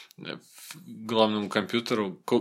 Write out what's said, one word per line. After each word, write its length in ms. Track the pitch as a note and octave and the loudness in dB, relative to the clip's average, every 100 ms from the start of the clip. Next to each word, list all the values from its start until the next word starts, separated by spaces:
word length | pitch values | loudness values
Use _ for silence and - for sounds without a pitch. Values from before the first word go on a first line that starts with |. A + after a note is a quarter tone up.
| - - | -18 -16
э, 180 | - - | -14 -14
к 400 | - - - - - A2+ A2 | -16 -20 -18 -18 -18 -14 0
главному 420 | A2+ A2 G#2+ G2+ | 4 6 4 -2
компьютеру, 720 | A2 F#2+ A#2 A#2 A#2+ G2 F2+ - | -2 0 -2 -2 -2 -2 -6 0
к, 140 | A#2+ | 0